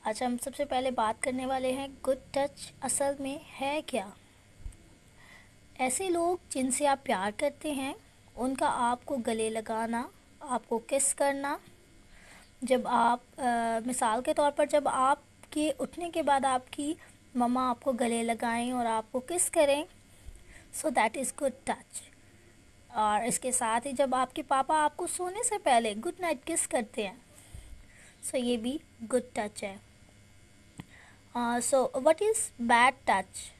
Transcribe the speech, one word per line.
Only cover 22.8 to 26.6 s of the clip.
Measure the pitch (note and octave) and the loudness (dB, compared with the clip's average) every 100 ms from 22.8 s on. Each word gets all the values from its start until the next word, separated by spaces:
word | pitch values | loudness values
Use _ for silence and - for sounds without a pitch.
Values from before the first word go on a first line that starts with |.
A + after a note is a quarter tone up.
| - A#3+ | -8 0
और | G#3+ G#3+ A#3 | 2 2 0
इसके | - B3+ | -2 -2
साथ | A#3+ A3+ A3+ | 0 0 0
ही | C#4+ | -2
जब | B3+ C#4 B3+ | 0 2 2
आपके | B3+ - | 0 -4
पापा | D4 C4+ C4+ D#4 | 0 0 4 4
आपको | D4 D4 F4+ | 2 0 -6
सोने | - F4+ G4 | -4 -4 -2
से | B4 G#4 | -2 0
पहले | F4+ A#3 D#4+ G#3+ | 4 4 4 -2
गुड | E4+ E4+ | -6 -4
night | F4 B3+ | -4 -4
kiss | - E4 | -2 -4